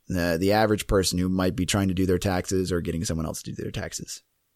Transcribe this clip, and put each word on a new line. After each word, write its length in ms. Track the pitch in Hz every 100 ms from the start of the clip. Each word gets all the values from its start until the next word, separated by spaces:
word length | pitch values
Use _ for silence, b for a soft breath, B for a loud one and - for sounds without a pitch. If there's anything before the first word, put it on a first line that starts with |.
| -
the, 300 | 90 87 82
the 120 | 95
average 340 | 107 110 107 -
person 320 | 101 90 87
who 100 | 92
might 280 | 92 92 -
be 100 | 90
trying 220 | 104 98
to 60 | 90
do 100 | 92
their 140 | 90
taxes 520 | 101 92 - 95 92
or 100 | 90
getting 220 | 85 82
someone 220 | - 82 80
else 160 | -
to 100 | -
do 100 | 110
their 80 | -
taxes? 500 | - 87 - - - _ _ _